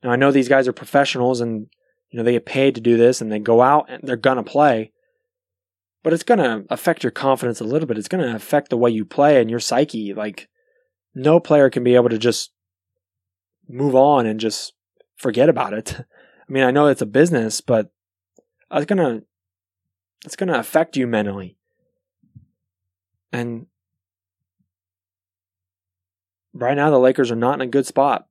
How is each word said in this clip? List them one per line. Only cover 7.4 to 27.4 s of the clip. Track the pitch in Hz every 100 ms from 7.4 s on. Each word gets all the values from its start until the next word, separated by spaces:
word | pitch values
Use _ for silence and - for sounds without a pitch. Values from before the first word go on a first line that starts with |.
| 123 113
a |
little | 110 143 156
bit. | 110
It's | 104
gonna | 185 139
affect | 113 - 147 143
the | 123
way | 120
you | 110
play | 104 - 143 143
and | 113
your | 117
psyche. | - 123 151 113 101
Like, | 98 107 98 - _ _ _ _ _ _
no | - 135 165
player | 170 151 139
can | 123
be | 123
able | 123 120
to | 113
just | 117 113 - _ _ _ _ _ _ _ _ _ _ _ _
move | 123 143
on | 131 139 143
and | 113 110
just | 110 - - _ _ _ _
forget | _ 131 113 143
about | - 139
it. | 107 - - 127 _
<laughs> | _ _ _
I |
mean, | 135
I | 131
know | 135 147
it's | 135
a | 110
business, | 110 170 151 113 -
but | - 117 107 _ _ _ _ _ _ _ _
it's | - 147
gonna, | 196 156 113 - _ _ _ _ _ _ _ _ _
it's | -
gonna | - 190 143
affect | 117 160 165 -
you | 123
mentally. | 113 104 98 92 _ _ _ _ _ _ _ _ - _ _ _ _ _ _ _ _ _
And | 123 120 117 - _ _ _ _ _ _ _ _ _ _ _ _ _ _ _ _ _ _ _ _ _ _ _ _ _ _ _ _
right | - 120
now, | 143 151
the | 143
Lakers | 127 131 123
are |
not | 117